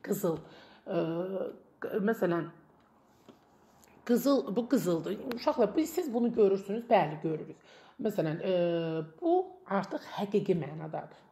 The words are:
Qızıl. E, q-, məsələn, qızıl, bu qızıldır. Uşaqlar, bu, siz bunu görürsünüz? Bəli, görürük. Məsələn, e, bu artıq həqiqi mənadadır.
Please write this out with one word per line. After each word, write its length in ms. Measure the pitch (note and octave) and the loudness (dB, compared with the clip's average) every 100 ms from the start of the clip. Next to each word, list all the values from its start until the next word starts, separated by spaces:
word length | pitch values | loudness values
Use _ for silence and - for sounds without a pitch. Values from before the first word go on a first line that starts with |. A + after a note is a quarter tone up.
Qızıl. 400 | - G3+ F3+ D#3 - - - - | -2 -2 0 -2 -8 -20 -20 -18
E, 200 | - F3 E3 E3 F#3 F#3+ - - - _ | -4 -2 -2 -4 -4 -6 -6 -10 -20 _
q-, 240 | - G#3+ | -4 0
məsələn, 460 | G3+ A3+ F3+ E3+ D#3 - _ _ _ _ _ _ - - _ _ _ _ - - - | 0 0 0 0 -2 -12 _ _ _ _ _ _ -20 -20 _ _ _ _ -20 -16 2
qızıl, 380 | A#3+ B3+ C4+ - G3 | 2 4 2 2 -4
bu 120 | A#3 | 2
qızıldır. 520 | B3 E3+ E3 D#3+ G#3 B3+ | 2 2 0 -2 -6 -6
Uşaqlar, 400 | A#3+ - D4 G#3 - | -2 -2 2 2 2
bu, 100 | D#4 | 0
siz 260 | - D#4+ | -2 -2
bunu 220 | A3+ A#3+ | 0 2
görürsünüz? 500 | A#3 G3 G3 G3 A3 A#3 | 4 4 4 -2 -6 4
Bəli, 320 | G#3 D3+ D#3 | 4 4 -2
görürük. 340 | E3 D#3 - - - - - | -4 -4 -8 -16 -20 -20 -20
Məsələn, 480 | - A3 G3+ D#3 D3+ | -6 -2 0 0 -2
e, 100 | F#3+ F3+ F3 E3+ E3 D#3+ D#3 | 0 2 2 0 -2 -4 -6
bu 240 | - E4+ F4+ F#4 - | -4 2 2 2 -12
artıq 400 | - G3 - D4+ - - | -2 -2 -2 -8 -8 -8
həqiqi 380 | G3+ G#3 G3+ E3+ | 0 0 2 0
mənadadır. 640 | D3 D#3 D#3 D#3 - - - | 0 -8 -8 -8 -10 -20 -20